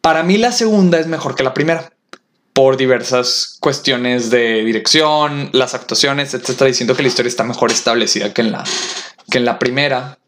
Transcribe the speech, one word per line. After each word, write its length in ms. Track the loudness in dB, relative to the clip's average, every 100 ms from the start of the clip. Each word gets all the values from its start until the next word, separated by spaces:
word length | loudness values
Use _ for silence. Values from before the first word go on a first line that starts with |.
Para 200 | 4 2
mí 160 | 2 2
la 140 | 2
segunda 480 | 0 2 4 4 4
es 80 | 0
mejor 280 | -6 -6 -2
que 80 |
la 120 | -2 0
primera, 360 | 0 -2 -6 _ _ -20 _ _ _
por 240 | 4 4 4
diversas 800 | 2 0 0 -2 0 -4 -6 -4
cuestiones 720 | -4 -2 -2 -2 0 -2 0
de 340 | 2 2 0
dirección, 840 | 0 -2 2 2 2 2 0 -2 -2
las 200 | 0 0
actuaciones, 640 | -4 -4 -2 0 0 -4 -6
etcétera, 340 | -6 2 2
y 60 | 2
siento 200 | 0 0
que 60 |
la 60 | 0
historia 220 | 0 -2
está 140 | -2
mejor 280 | -4 0 0
establecida 600 | 0 0 0 0 -2 -2
que 80 | -2
en 100 | -2
la, 120 | -4 -8 -8 -8 -10 -14 _ -4
que 80 | -2
en 60 | -2
la 120 | -2
primera. 640 | -2 0 -2 -2 -6 -18